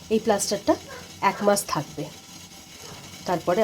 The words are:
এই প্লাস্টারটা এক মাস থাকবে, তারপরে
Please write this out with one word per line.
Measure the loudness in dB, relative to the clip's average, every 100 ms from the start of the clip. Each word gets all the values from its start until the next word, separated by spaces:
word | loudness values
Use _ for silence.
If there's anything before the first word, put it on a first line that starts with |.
| 0
এই | 2 4
প্লাস্টারটা | 2 2 0 2 0 0 -14 -14 0 0
এক | 4 4
মাস | 4 2
থাকবে, | -2 -4 -8 -10 -12 -18 -20 -18 -20 -20 -18 -16 -16 -16 -10 -2
তারপরে | 0 2 4